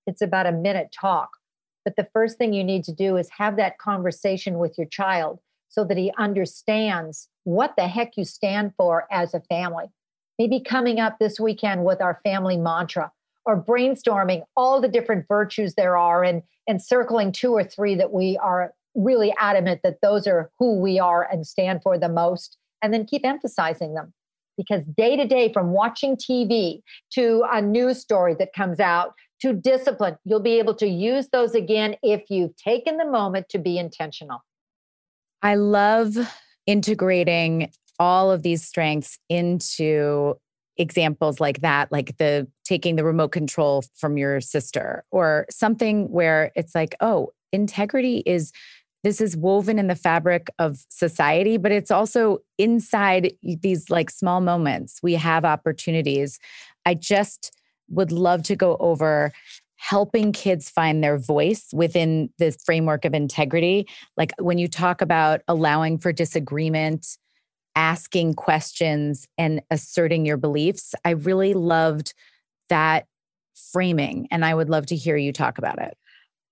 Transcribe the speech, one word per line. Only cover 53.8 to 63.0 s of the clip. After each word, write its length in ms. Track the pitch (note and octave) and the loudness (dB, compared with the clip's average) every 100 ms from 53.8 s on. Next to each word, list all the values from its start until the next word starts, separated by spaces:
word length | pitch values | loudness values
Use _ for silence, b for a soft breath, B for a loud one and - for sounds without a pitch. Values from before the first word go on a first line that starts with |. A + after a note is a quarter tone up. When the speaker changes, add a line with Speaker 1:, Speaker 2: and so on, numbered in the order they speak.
| - | 0
Speaker 2:
like, 180 | E3+ D#3+ | 0 0
small 320 | - F3+ F3+ | -2 0 2
moments. 580 | F3+ F3 D3 F2 - - | 2 0 0 -2 -6 -4
We 120 | F3 | -2
have 320 | E3+ E3 D#3+ D#3+ | 0 2 2 2
opportunities. 920 | D3+ D#3+ D3+ - D#3+ C#3+ C#3 C#3+ - B B B B F3+ | 0 -2 -4 -2 -2 0 -2 -2 -8 B B B B -2
I 100 | E3+ | -2
just 560 | - G3+ G#3 - - - _ _ _ | 0 0 0 -6 -16 -18 _ _ _
would 220 | E3+ E3+ | -4 -2
love 320 | E3+ F3 F3+ | 0 2 2
to 120 | D#3+ G3+ | 0 0
go 200 | F#3 - | 2 2
over 540 | E3+ D3+ D#3 D3 D3 B B B _ _ | 0 2 2 2 0 B B B _ _
helping 560 | - G3+ G3+ A#3 G#3+ | -2 0 2 0 0
kids 360 | G3+ G3 F3 - | 0 -2 -2 -2
find 340 | - D#3+ D#3 | 0 2 2
their 140 | D3 D3 | 2 0
voice 520 | B2 D3 D#3+ A3 - | 0 2 2 0 -4
within 580 | D3+ E3+ E3+ D#3+ D#3+ - - | -2 0 2 0 0 -2 -2
the 140 | E3 - - | -2 0 -2
framework 400 | E3 D#3+ D3+ | 0 0 0